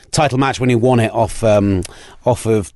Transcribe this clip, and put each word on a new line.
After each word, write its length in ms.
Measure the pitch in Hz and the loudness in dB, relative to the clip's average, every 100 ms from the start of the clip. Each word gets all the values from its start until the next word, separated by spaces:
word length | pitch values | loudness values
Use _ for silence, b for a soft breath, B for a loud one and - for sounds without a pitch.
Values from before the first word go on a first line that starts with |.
| B | B
title 260 | - 147 127 | -2 -2 0
match 220 | 131 123 | -2 -2
when 80 | 127 | 0
he 80 | 120 | 2
won 240 | 120 123 | 2 2
it 100 | 113 | 0
off, 300 | 113 113 - | -2 -4 -2
um, 400 | 113 104 101 95 85 B B B | 2 2 2 0 -4 B B B
off 220 | - 120 113 | -4 -2 0
of 260 | 110 95 | -2 -2